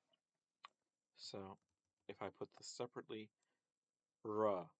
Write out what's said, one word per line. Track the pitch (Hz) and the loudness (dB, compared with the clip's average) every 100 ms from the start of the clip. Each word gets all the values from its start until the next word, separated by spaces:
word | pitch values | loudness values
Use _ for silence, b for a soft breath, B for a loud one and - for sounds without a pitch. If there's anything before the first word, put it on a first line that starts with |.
| _ _ _ _ _ _ - _ _ _ _ - | _ _ _ _ _ _ -20 _ _ _ _ -14
so | - 104 95 101 _ _ _ _ - | -8 -8 -8 -10 _ _ _ _ -10
if | - | -4
I | 101 | -4
put | - 104 - | -4 -8 -8
this | - | -12
separately, | - 120 - 117 113 107 _ _ _ _ _ _ _ _ _ | -4 -4 -4 -6 -6 -8 _ _ _ _ _ _ _ _ _
ra, | 113 107 107 95 82 - | 0 6 6 6 2 -10